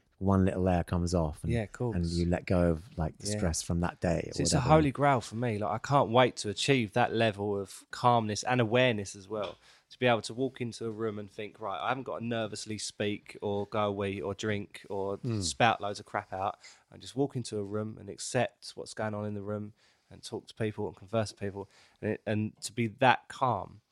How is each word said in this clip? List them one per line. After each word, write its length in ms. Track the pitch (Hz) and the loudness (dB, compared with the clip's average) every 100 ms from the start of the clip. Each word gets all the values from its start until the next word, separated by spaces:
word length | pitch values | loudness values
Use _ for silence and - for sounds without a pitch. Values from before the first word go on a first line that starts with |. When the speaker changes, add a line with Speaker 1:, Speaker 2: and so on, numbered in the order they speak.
| _ _ | _ _
Speaker 1:
one 260 | 95 95 95 | 4 6 4
little 160 | 95 | 4
layer 220 | 92 90 | 4 2
comes 320 | 82 90 87 87 | 2 0 2 2
off, 280 | 80 76 | 0 -2
and, 80 | - | -2
Speaker 2:
Yeah, 120 | 117 | -2
of 80 | 104 | -2
course. 240 | - 123 95 | -4 -2 0
Speaker 1:
and 100 | 85 | 0
you 200 | 85 85 | 0 2
let 180 | 87 - | 0 2
go 240 | 90 87 | 4 4
of, 140 | 80 85 - | 2 -4 -4
like, 220 | 78 - | -4 -4
the 80 | 101 | -4
Speaker 2:
Yeah. 100 | 104 | -2
Speaker 1:
stress 260 | 92 80 | 0 -2
from 160 | - 85 | -2 0
that 200 | 87 - | 0 0
day 300 | 87 82 - | 0 0 -2
or 40 | |
Speaker 2:
So 80 | - | -2
it's 100 | 151 | 2
a 40 | 156 | 2
Speaker 1:
whatever. 160 | 127 156 | 6 6
Speaker 2:
holy 160 | 151 | 6
grail 280 | - 143 131 | 2 2 2
for 160 | - 110 | 0 -4
me. 220 | 123 104 | -2 -2
Like, 140 | 104 | -2
I 60 | 107 | -4
can't 320 | - 139 120 | 2 2 4
wait 240 | 120 123 - | 6 4 2
to 120 | 104 | -6
achieve 440 | 101 - 135 107 | -2 2 2 2
that 180 | 123 117 | 2 2
level 480 | 110 113 101 104 101 | 4 2 2 -2 -2
of 240 | 98 - - | -4 -12 -16
calmness 540 | - 123 120 110 104 | 2 4 6 4 -2
and 180 | - 127 | 0 2
awareness 540 | 110 120 127 107 98 101 | 4 4 4 2 -4 -12
as 120 | 95 | -8
well. 300 | 107 95 82 - - _ | -6 -6 -8 -20 -20 _
To 80 | - | 0
be 60 | 123 | 2
able 160 | 113 | 2
to 120 | - 113 | 0 -4
walk 260 | 131 - | -4 -4
into 240 | 120 - 113 | -8 -6 -8
a 60 | |
room 260 | 107 113 104 | -4 -4 -4
and 120 | 104 | -10
think, 300 | - 107 - | -12 -12 -8
"Right, 200 | 107 90 | -6 -2
I 80 | 101 | -2
haven't 140 | 131 | -2
got 160 | 117 82 | -4 -6
to 60 | 117 | -2
nervously 520 | 117 110 107 107 107 | -2 -4 -6 -8 -8
speak 580 | - - 107 104 - - | -8 -4 -2 -4 -8 -8
or 240 | 104 101 101 | -4 -2 -2
go 180 | 110 104 | -2 0
away 340 | 98 98 98 | 0 -4 -4
or 140 | 98 98 | -6 -4
drink 500 | 110 101 101 - - | -2 -2 -6 -14 -8
or 260 | 98 98 101 | -4 -4 -4
Speaker 1:
Mm. 240 | 131 110 | -4 -2
Speaker 2:
spout 380 | 87 - 120 - | -2 2 4 4
loads 180 | 101 104 | -2 -8
of 60 | - | -6
crap 260 | 104 - | -6 -6
out." 280 | 95 98 - - - _ | -4 -4 -6 -14 -20 _
I 40 | 98 | -20
just 180 | 95 131 | -10 -4
walk 200 | 131 131 | -2 -4
into 220 | 117 107 | -6 -6
a 60 | |
room 340 | 101 104 107 110 | -4 -4 -6 -10
and 80 | 95 | -14
accept 680 | - - 127 110 - - - | -12 -4 0 -2 -4 -16 -14
what's 180 | - | -12
going 220 | - 110 104 | -6 -4 -4
on 100 | 107 | -6
in 80 | |
the 80 | 104 | -6
room 320 | 101 104 104 - _ _ _ | -6 -6 -8 -14 _ _ _
and 100 | 95 | -18
talk 240 | - 110 - | -10 -10 -10
to 60 | |
people 340 | - 110 107 101 | -4 -4 -2 -6
and 80 | - | -8
converse 360 | 95 113 104 | -4 -2 -2
with 80 | - | -4
people, 300 | 101 98 101 _ _ _ | -8 -8 -12 _ _ _
and, 100 | 101 | -4
it, 100 | 107 - | -4 -2
and 240 | 107 107 - | 0 -2 -6
to 100 | - | -8
be 140 | - 117 | -4 -4
that 400 | 101 131 - - | 4 4 4 0
calm. 500 | - 127 104 87 95 _ | -2 0 0 -4 -14 _